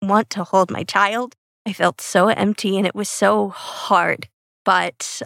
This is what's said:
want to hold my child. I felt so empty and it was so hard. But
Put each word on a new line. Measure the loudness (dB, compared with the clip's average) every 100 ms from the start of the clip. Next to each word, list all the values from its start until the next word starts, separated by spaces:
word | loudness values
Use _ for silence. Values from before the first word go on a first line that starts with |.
want | 0 2 0
to | -6
hold | 0 2 2
my | -2
child. | -2 0 2 0 -6 _ _ _ -8
I |
felt | 0 0 0
so | 0 2 4
empty | 2 0 -2 -2 0
and | -2
it |
was | -4 -6
so | 0 2 2 -2
hard. | -6 -14 -8 0 2 2 -2 -8 _ _ _
But | 0 2 0 -6 -12 -10